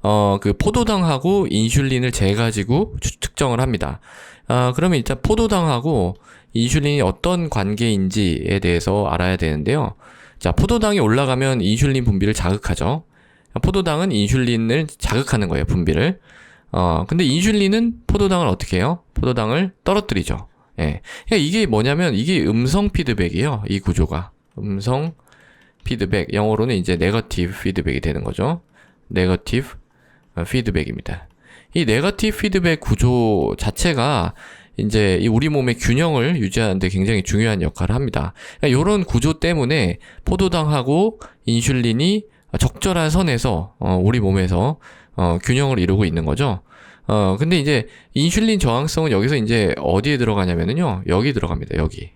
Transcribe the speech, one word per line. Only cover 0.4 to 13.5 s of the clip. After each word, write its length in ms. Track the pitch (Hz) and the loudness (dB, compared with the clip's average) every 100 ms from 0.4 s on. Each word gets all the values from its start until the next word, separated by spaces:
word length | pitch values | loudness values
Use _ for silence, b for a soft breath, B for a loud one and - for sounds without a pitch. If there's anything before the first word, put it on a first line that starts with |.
그 120 | 101 | 0
포도당하고 960 | 95 - 233 226 202 170 135 165 202 185 | 0 0 2 0 2 0 0 2 0 2
인슐린을 600 | 104 113 127 135 127 127 | 0 2 2 2 0 0
재가지고 880 | - 98 104 117 107 98 139 214 - | 0 0 2 0 -2 0 0 0 -4
추-, 180 | - - | -8 -6
측정을 420 | - - 139 120 | -10 -2 -2 0
합니다. 380 | 131 113 - - B B B B - | 0 -2 -4 -8 B B B B -2
아, 260 | 123 123 123 | 0 2 2
그러면 220 | 180 156 | 0 0
일단 200 | - - | -2 -2
포도당하고 960 | - 214 226 202 160 123 147 135 90 90 B B B | 0 2 2 2 0 0 0 0 0 -4 B B B
인슐린이 480 | - 117 151 147 143 | -2 0 0 0 0
어떤 500 | 90 - 170 180 160 | 0 0 -2 -2 -2
관계인지에 1080 | - 98 104 117 104 95 107 95 76 - 98 | -2 -4 -2 0 0 0 0 0 0 -2 0
대해서 460 | 95 85 98 101 101 | 0 0 0 0 0
알아야 300 | 85 90 92 | 0 0 0
되는데요. 600 | 82 76 73 147 135 - B B B B | 0 -2 0 -2 -2 -8 B B B B
자, 140 | 87 | -2
포도당이 480 | - 147 240 214 202 | 2 2 2 2 2
올라가면 600 | 110 120 135 127 135 127 | 2 2 2 0 0 0
인슐린 420 | 95 110 139 131 | 0 2 2 2
분비를 280 | 120 98 101 | 0 2 0
자극하죠. 720 | 107 87 101 - 90 78 151 - b b b b | 0 0 -2 -2 -2 -2 -2 -8 b b b b